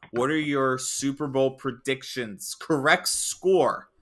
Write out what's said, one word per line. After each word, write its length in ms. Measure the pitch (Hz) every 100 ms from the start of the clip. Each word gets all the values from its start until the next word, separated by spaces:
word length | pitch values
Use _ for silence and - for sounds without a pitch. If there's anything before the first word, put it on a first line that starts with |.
| -
What 180 | 120 131
are 80 | 156
your 380 | 151 139 135 127
Super 500 | - - 139 139 147
Bowl 240 | 135 135
predictions? 1040 | 131 135 120 - 131 - 131 113 95 - -
Correct 480 | - 151 143 180 -
score 840 | - - - 180 185 123 - - _